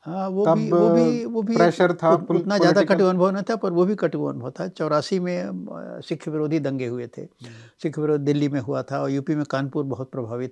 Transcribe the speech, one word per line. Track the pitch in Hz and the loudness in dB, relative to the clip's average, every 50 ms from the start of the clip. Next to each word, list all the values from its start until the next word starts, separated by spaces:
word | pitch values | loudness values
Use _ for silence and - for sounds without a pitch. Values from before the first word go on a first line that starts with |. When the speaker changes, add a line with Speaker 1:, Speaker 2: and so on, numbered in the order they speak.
Speaker 1:
हाँ, | _ - 165 190 190 196 | _ -10 -8 -6 -6 -4
वो | 185 190 202 | -2 0 4
Speaker 2:
तब | 185 165 | 4 4
Speaker 1:
भी, | 165 160 151 170 | 4 2 2 4
वो | 175 175 170 | 4 6 6
भी, | 170 165 165 160 - 240 233 | 6 6 4 4 2 0 -4
वो | 233 233 226 214 | -4 -4 -4 -2
भी | 196 226 | 0 2
Speaker 2:
प्रेशर | 208 170 175 165 - 185 175 175 | 4 4 4 4 4 2 2 2
था, | 175 - 165 165 | 2 2 2 2
Speaker 1:
उत-, | 165 165 | 2 2
Speaker 2:
पुल-, | - 170 175 | 0 0 0
Speaker 1:
उतना | 170 185 202 202 | 0 0 2 4
ज़्यादा | 170 165 165 | 4 6 6
Speaker 2:
पॉलिटिकल | 202 185 151 196 | 4 4 4 4
Speaker 1:
कटु | 180 196 | 4 4
अनुभव | 185 185 180 175 190 190 196 | 2 4 4 2 2 2 -2
न | 196 | -4
था, | - 226 | -4 -4
पर | 220 - 196 175 | -2 -2 -2 2
वो | 170 180 | 2 2
भी | 185 214 | 2 2
कटु | 196 - 165 156 151 147 | 0 -2 -2 -2 -2 -4
अनुभव | 143 139 139 117 127 | -4 -6 -6 -8 -10
था। | 143 - 165 190 | -8 -8 -10 -10
चौरासी | - - 165 156 151 151 143 - 196 190 | -6 -6 -4 0 0 0 0 0 -2 -2
में, | 180 180 175 175 180 | -2 -2 -4 -4 -6
अ, | 196 190 185 180 - - - - - 120 117 | -8 -8 -10 -12 -12 -14 -14 -14 -14 -14 -14
सिख | - - 165 143 - - | -10 -10 -10 -8 -8 -8
विरोधी | 151 156 151 151 151 160 | -4 -4 -2 0 -2 -2
दंगे | 143 139 135 135 127 | -2 -2 -4 -4 -4
हुए | 120 120 123 120 | -6 -6 -6 -8
थे। | 120 _ - - | -10 _ -14 -16
Speaker 2:
हम्म। | - _ _ 123 120 117 113 113 117 _ _ - | -16 _ _ -20 -20 -20 -20 -20 -20 _ _ -8
Speaker 1:
सिख | 165 139 151 | -6 -4 -2
विरोध | 151 151 151 147 | 0 0 0 2
दिल्ली | 143 143 147 147 147 143 | 2 2 2 2 2 0
में | 139 143 | -2 -2
हुआ | 123 139 139 131 127 | -4 -4 -4 -6 -4
था | - 139 143 143 | -4 -6 -4 -4
और | 139 | -2
यूपी | 139 139 135 139 156 | -2 -4 -2 -2 -2
में | 151 147 | -2 -2
कानपुर | 143 - 135 139 139 131 156 143 | -2 -2 -4 -4 -4 -4 -6 -4
बहुत | 139 - - 131 127 | -4 -6 -8 -8 -10
प्रभावित | - 135 120 110 117 120 127 127 | -8 -10 -8 -8 -8 -8 -8 -10